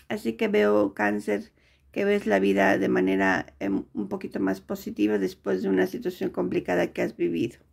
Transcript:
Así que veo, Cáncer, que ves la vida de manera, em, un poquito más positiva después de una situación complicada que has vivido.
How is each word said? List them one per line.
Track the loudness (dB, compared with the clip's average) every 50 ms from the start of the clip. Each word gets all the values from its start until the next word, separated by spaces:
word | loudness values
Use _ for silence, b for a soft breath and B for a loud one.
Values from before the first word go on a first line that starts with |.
| -10 _
Así | -8 -6 -4 -6
que | -4 -2 -2 0
veo, | 2 4 4 4 4 4 2 0 0
Cáncer, | -2 0 0 0 -2 -2 -4 -4 -4 -4 -10 b b b b b b b _
que | -6 -2 0
ves | 2 0 0 2
la | 2 2 4
vida | 4 4 4 4 4 4 4
de | 2 2 2
manera, | 2 2 2 2 2 2 2 2 2 0 -2 -8 -10 _
em, | -4 -2 -2 -4 -4 -6 _
un | -8 -6 -6
poquito | -6 -8 -8 -8 -4 -2
más | -2 -2 -2 -4
positiva | -6 -10 -10 -8 -8 -10 -2 0 0 2 2
después | 0 0 -2 -4 -6 _ -2 -2 -2
de | 0 0
una | 2 2 2
situación | 0 -2 -6 -6 -8 -6 -4 -6 -6
complicada | -4 -4 -4 -2 -2 -2 -2 0 0 0 0 -2
que | -2 -4
has | -4 -4 -2
vivido. | -4 -4 -2 0 -2 -4 -4 -6 -12 _ _